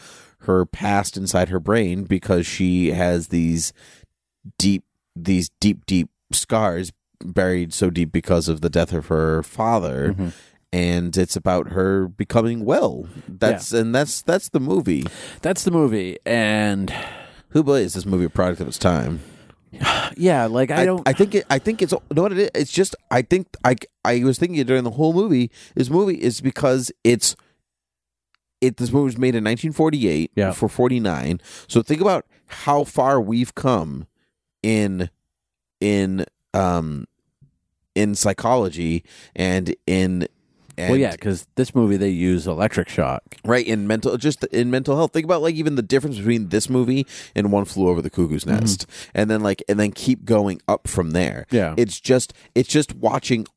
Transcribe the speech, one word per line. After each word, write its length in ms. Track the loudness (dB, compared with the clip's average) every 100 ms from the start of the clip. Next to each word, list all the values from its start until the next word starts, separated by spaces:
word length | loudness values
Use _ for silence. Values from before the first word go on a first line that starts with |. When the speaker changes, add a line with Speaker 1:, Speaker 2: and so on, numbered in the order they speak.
| -20 -20 -20 _
Speaker 1:
her 260 | 0 2 0
past 500 | -4 -2 0 -2 -6
inside 340 | -2 0 0
her 100 | -2
brain 420 | 0 0 0 -4
because 420 | -2 -2 0 0
she 460 | 0 -2 0 2 2
has 380 | 0 0 0 -2
these 440 | 0 0 0 -4 -8 -20 -20 _ _ _ _ -14 -2
deep, 240 | 0 0 -4 _ _
these 360 | -8 0 0 0 0
deep, 260 | 0 0 0
deep 240 | 0 0 _ -6
scars 600 | -4 -2 0 0 -2 -8 -14 _ -16
buried 480 | -6 0 2 0 -2
so 180 | 0 0
deep 200 | 2 0
because 380 | -2 0 0 2
of 120 | -2
the 80 | 0
death 220 | 0 0
of 140 | -2 -2
her 360 | 0 2 0
father. 680 | -4 -4 0 0 0 -2 -2
Speaker 2:
Mm-hmm. 140 | -2 -6 -8 -20 _ _
Speaker 1:
And 440 | -2 0 0 0 0
it's 200 | -2 -2
about 320 | 0 0 0
her 400 | 0 0 0 -2
becoming 560 | -6 -2 0 0 -2
well. 420 | 0 0 0 -4 -12 -18 -18
That's 440 | -2 0 0 0
Speaker 2:
Yeah. 60 | 0
Speaker 1:
and 160 | 2
that's, 280 | 2 0 -2
that's 260 | 0 -2 0
the 100 | -2
movie. 460 | 0 0 0 -2 -4 -10 -16 -6
Speaker 2:
That's 220 | -4 -2
the 80 | 0
movie, 480 | 2 2 0 -4 -6 -2
and 640 | 0 2 2 0 0 -4 -6 -10 -14 -20 -20 _
Speaker 1:
Who 120 | 2
boy, 200 | 4 2
is 120 | 0
this 100 | -4
movie 200 | -2 0
a 40 | 0
product 320 | 0 0 -2
of 60 | -6
its 120 | -2
time? 420 | 0 2 -2 -6 -12 -20 -20 _ _
Speaker 2:
<sighs> 80 | -6 -4 -2 -4 0
Yeah, 300 | 2 4 2
like, 240 | 0 0
I 100 | 2
Speaker 1:
I, 20 |
Speaker 2:
don't 240 | 2 2 0
Speaker 1:
I 40 |
think 220 | 2 2 2
it, 80 | 0
I 80 | 0
think 200 | 0 -2
it's, 100 | 0
you 80 | -2 -2
know 100 | 0
what 100 | 0
it 60 | 2
is? 120 | 0
It's 160 | 0 0
just, 220 | 0 0 -4 _
I 120 | 0
think, 260 | 2 0 0 -2
I, 120 | 0 0 -2 _
I 180 | 0 2
was 120 | 2 2
thinking 200 | 0 0
it 80 | 0
during 160 | 0
the 60 | 0
whole 200 | 0 2
movie. 380 | 2 2 2 0 -6 -6 -4
This 140 | 0
movie 240 | 2 2 0
is 200 | -2 -2
because 500 | -4 0 0 0 -2 0
it's, 300 | 2 4 2 -4 _ _ _ _ _ _ _ _ _ _ _ _
it, 160 | -2 0
this 120 | 0
movie 140 | 2 0
was 120 | 0
made 160 | 0
in 100 | 2
nineteen 280 | 0 -2 -2
forty-eight 580 | 2 2 2 2 0 0
Speaker 2:
Yeah. 180 | 0 0
Speaker 1:
for 160 | 0 -2
forty-nine. 720 | 2 2 2 0 -2 -4 -6 -8 -20 -2
So 140 | 0
think 180 | 2 2
about 260 | 2 0 -2 _ _
how 380 | -6 0 0
far 360 | 0 0 2 2
we've 340 | 2 0 -2
come 520 | -2 0 0 -2 -8 -12 _ _ _ _ _
in, 480 | -2 0 0 -2 -6 -10 _ _ _ _ _ _
in, 440 | 0 2 0 -2 -6 _ _
um, 520 | -2 0 0 -4 -8 -12 _ _ _ _ _ _ _ _
in 200 | -2 0
psychology 880 | 0 -2 0 0 2 0 -2 -2 -2 -6 -18 -14 -4
and 380 | 0 0 -2 -6 -2
in, 400 | 0 0 -2 -6 _ _ _ -18 -6
and 140 | 0
Speaker 2:
Well, 80 | 2
yeah, 160 | 0
'cause 320 | -2 -4 -4 -4
this 180 | -4 0
movie, 220 | 2 2 2
they 120 | 0
use 380 | 2 2 0 -2
electric 400 | -2 0 0 -2
shock. 340 | -2 -2 -4 -10 -8
Speaker 1:
Right, 200 | 0 0
in 220 | 0 -2 0
mental, 300 | -2 -2 0
just 260 | -2 -2
in 260 | -2 0 0
mental 240 | 0 0 0
health. 160 | 0
Think 120 | 0
about, 160 | 0 2
like, 120 | 0
even 220 | 0 0 -2
the 60 |
difference 340 | 2 0 0 -2
between 320 | 0 0 0
this 200 | -2 0
movie 380 | 0 2 0 -4 -10 -6 -2
and 160 | 2
One 120 | 2
Flew 240 | 0 0 2
Over 140 | 2
the 80 | -2
Cuckoo's 340 | -2 0 -2
Speaker 2:
Mm-hmm. 140 | -2 0
Speaker 1:
Nest, 260 | 0 -2 -6 -18 -8
and 160 | -2 0
then, 100 | 2
like, 200 | 0 0 0
and 100 | 0
then 140 | 0
keep 320 | 0 -2 0
going 360 | 2 2 2 -2 -2
up 220 | -2 -2
from 240 | -4 0
there. 340 | 0 0 -4 -2
Speaker 2:
Yeah. 220 | 0 2 0
Speaker 1:
It's 240 | -2 -2
just, 320 | 2 2 0 -10 _ -2
it's 120 | 2
just 240 | 0 0
watching 520 | -2 -2 -2 -2 -2 -4